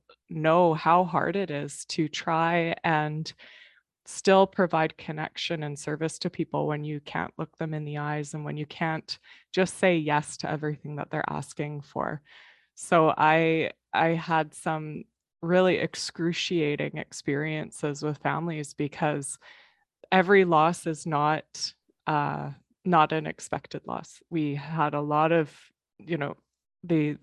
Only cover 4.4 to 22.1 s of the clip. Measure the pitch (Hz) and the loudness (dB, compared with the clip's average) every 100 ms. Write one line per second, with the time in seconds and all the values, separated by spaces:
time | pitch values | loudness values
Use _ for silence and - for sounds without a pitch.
4.4 | 190 - 180 160 160 - - 156 156 - | 6 4 2 2 0 -4 -10 -8 -8 -8
5.4 | - 160 147 143 - 151 160 - 175 - | -6 -4 -6 -8 -6 -4 -4 -4 -6 -4
6.4 | 160 147 151 147 151 147 147 165 - - | -4 -2 -2 -2 -6 -8 -6 -6 -6 -8
7.4 | 156 - 160 156 151 147 147 151 143 156 | -10 -8 -6 -6 -6 -6 -4 -6 -6 -8
8.4 | 147 147 147 - 165 160 - - _ - | -8 -8 -8 -4 -4 -4 -8 -16 _ -20
9.4 | _ - 185 - 190 170 147 147 147 - | _ 0 0 2 2 4 2 0 -2 -8
10.4 | - 151 151 151 151 147 - 156 - 151 | -6 -4 -4 -6 -8 -10 -6 -6 -4 -6
11.4 | 139 - 147 147 - - - 151 _ - | -8 -8 -8 -8 -8 -6 -4 -6 _ -20
12.4 | - _ _ - - 170 160 - 156 160 | -20 _ _ -16 2 4 6 4 4 6
13.4 | 165 160 127 - _ - 165 165 165 160 | 4 2 -2 -6 _ 0 2 0 0 0
14.4 | 156 - - 156 156 151 - _ _ _ | 0 -4 -6 -4 -6 -10 -14 _ _ _
15.4 | 165 180 185 - 170 - - - 170 165 | 2 4 4 4 0 -4 -10 -4 -2 -2
16.4 | - 175 147 147 147 151 - - - 143 | -2 0 0 -2 -4 -8 -12 -8 -4 -2
17.4 | 156 156 - - 151 143 151 147 147 147 | -2 -4 -8 -6 -6 -4 -6 -4 -2 -2
18.4 | 170 151 143 - 147 - 156 147 135 - | -4 -6 -8 -6 -6 -2 -2 -2 -6 -14
19.4 | - - _ _ _ _ - 185 180 202 | -20 -20 _ _ _ _ 0 2 6 6
20.4 | 180 156 160 175 170 156 170 147 151 156 | 8 6 4 2 -4 -6 -4 0 2 0
21.4 | - - - - _ _ - | -4 -10 -12 -12 _ _ -2